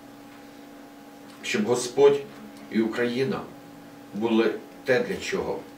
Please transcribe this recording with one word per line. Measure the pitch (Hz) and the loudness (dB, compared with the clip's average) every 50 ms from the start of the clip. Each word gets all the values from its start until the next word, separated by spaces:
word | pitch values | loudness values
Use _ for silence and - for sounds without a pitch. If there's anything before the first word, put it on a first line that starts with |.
| - - - - - - - - - - - - - - - - - - - - - - - - - - - - | -20 -20 -20 -20 -20 -20 -20 -20 -20 -20 -20 -20 -20 -20 -20 -20 -20 -20 -20 -20 -20 -20 -20 -20 -20 -20 -18 -12
Щоб | - - - 110 104 | -6 -4 -2 0 2
Господь | 117 123 120 - - - 139 143 143 143 - - - - - - - - - - - | 2 2 0 0 -2 4 8 8 8 8 6 -2 -8 -14 -18 -18 -18 -18 -18 -10 -2
і | - 110 | 0 0
Україна | 113 113 - 120 120 120 120 131 135 - - - - - - - - - - - - - - - - - 101 | 0 2 0 0 0 0 0 0 0 0 -2 -4 -6 -10 -16 -18 -20 -20 -20 -20 -20 -20 -20 -20 -16 -10 -6
були | 101 113 113 110 110 110 - - - - - - - - | -2 0 2 4 4 4 2 0 -4 -10 -14 -18 -8 0
те, | 135 123 120 | 2 2 2
для | - - 92 | 2 -2 -4
чого | - - - 98 - - - - - - - - | -6 -6 -4 -4 -4 -2 -4 -4 -6 -8 -14 -18